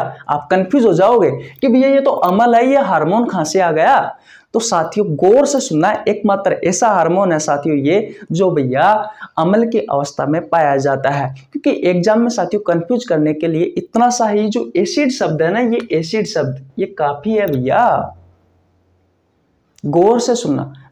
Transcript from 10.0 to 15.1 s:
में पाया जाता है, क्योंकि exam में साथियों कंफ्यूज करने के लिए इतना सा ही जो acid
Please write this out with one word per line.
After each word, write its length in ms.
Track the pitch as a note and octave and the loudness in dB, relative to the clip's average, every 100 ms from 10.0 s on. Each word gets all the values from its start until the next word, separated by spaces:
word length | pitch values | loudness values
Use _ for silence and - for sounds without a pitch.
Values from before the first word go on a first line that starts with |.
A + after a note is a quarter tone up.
| C#3+ - C#3+ | -4 -4 -2
में 220 | D#3 - | -2 -2
पाया 260 | E3+ D3+ C#3 | 0 2 2
जाता 320 | C#3 C3+ C3+ | 0 -2 -2
है, 240 | C#3+ C3+ - - | -2 -6 -10 -14
क्योंकि 200 | D4 D4 - F3 | -6 -2 0 0
exam 320 | F3 F3+ A3 | 2 2 2
में 80 | A#3 | 2
साथियों 320 | A3+ F3 G#3 | -2 -2 -2
कंफ्यूज 420 | G#3 E3+ E3+ E3 - | 0 -2 0 -2 0
करने 280 | D#3+ D3+ | 0 0
के 140 | D3+ E3 | 0 -2
लिए 260 | D#3+ F3 - | -2 -2 -4
इतना 320 | - A3+ A#3+ | -4 0 0
सा 160 | A#3+ A3 | 0 0
ही 200 | G#3 G#3+ | 0 0
जो 220 | A#3 A3+ - | -2 -2 -2
acid 360 | G3+ - C#4+ | -2 0 -2